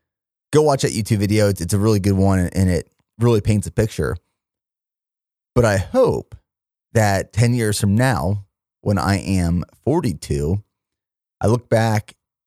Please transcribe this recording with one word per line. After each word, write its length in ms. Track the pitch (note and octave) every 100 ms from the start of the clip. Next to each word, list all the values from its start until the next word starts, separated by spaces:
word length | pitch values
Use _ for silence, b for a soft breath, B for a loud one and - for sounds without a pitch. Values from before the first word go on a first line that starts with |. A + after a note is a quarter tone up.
| _ _ _ _ _
go 120 | D3
watch 180 | D3+ C#3
that 120 | -
YouTube 260 | E2 G#2 G#2+
video. 300 | G2+ G#2+ G#2
It's, 120 | F#2+
it's 140 | F2 G2+
a 40 |
really 200 | G#2+ G#2+
good 180 | G2 F#2+
one, 220 | G2 F#2+
and 280 | F2+ F2 F#2+
it 220 | F2 - _ _ -
really 220 | A#2+ A2
paints 260 | G#2 G#2 F2+
a 40 |
picture. 460 | - G#2+ - C2+ F2 - _ _ _ _ _ _ _ _ _ _ _ _
But 120 | - A#2
I 120 | F#2+
hope 560 | F2 B2+ B3+ B1+ - - _ _ _ _ _
that 380 | A#2 G#2+ G2 E2+
ten 220 | - A#2
years 260 | A#2+ A2 G2+
from 160 | G#2 G#2
now, 500 | C3 G2 D#2 G#2 - _ _ _
when 160 | - G2
I 200 | D#2+ G2
am 460 | - F#2+ E2+ F2 - _
forty-two, 800 | - D#3+ C#3 D2+ - C#2+ D2 G2+ - _ _ _ _ _ _ _
I 60 | G2+
look 240 | A2 -
back 460 | A2+ A2+ G#2+ - _ _ _